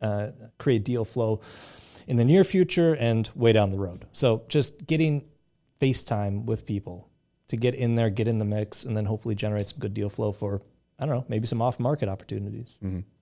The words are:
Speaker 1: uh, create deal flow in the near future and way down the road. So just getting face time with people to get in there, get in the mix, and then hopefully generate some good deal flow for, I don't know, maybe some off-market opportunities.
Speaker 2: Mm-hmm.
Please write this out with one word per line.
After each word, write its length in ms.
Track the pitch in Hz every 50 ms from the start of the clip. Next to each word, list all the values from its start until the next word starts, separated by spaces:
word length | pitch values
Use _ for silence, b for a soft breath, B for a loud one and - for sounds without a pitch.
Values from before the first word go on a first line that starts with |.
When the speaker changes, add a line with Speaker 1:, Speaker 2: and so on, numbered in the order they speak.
Speaker 1:
uh, 280 | - 107 104 104 104 123 - - - - _ -
create 260 | - 139 123 110 101
deal 200 | - 123 117 110
flow 360 | - - 123 113 110 110 - B B B B B B B B B B B B B
in 100 | B 127
the 80 | 117 117
near 200 | 127 160 196 185
future 500 | - - 185 180 - - 175 170 165 160
and 360 | 135 120 117 113 113 110 - -
way 180 | - 113 117 110
down 180 | 110 104 95
the 80 | 98 98
road. 280 | 98 90 90 90 - - -
So 300 | - 143 123 110 110 - -
just 380 | - 151 131 - - - 143
getting 380 | - 160 156 160 156 147 143 - - _ _ _ _ _ _ _ _ _ -
face 240 | 139 135 123 - -
time 420 | - 120 104 104 101 98 101 117
with 200 | 113 113 107 -
people 420 | - 104 101 - - 90 92 - _ _ _ _ _ _ _ _ -
to 80 | -
get 180 | 110 120 123 123
in 200 | 131 127 117 117
there, 140 | 117 117 110
get 180 | 98 117 110 117
in 100 | 113 107
the 60 | 107
mix, 400 | 104 104 107 104 - - - -
and 120 | 127 110
then 100 | 107 104
hopefully 280 | 101 110 107 - 117 107
generate 340 | 101 107 107 107 104 101 -
some 100 | - -
good 160 | 101 98 98
deal 140 | 107 101 101
flow 220 | - - 110 104 101
for, 300 | - 104 101 101 101 - _ _ _ _ _ _ -
I 80 | 131
don't 80 | 156 139
know, 80 | 123 131 -
maybe 180 | 120 110 113
some 140 | 113 127 113 117
off-market 460 | 127 - - 120 131 151 - - 98
opportunities. 680 | 95 - - - - 101 101 101 104 110 120 - - - 101
Speaker 2:
Mm-hmm. 180 | 95 92 90 98 _ _ _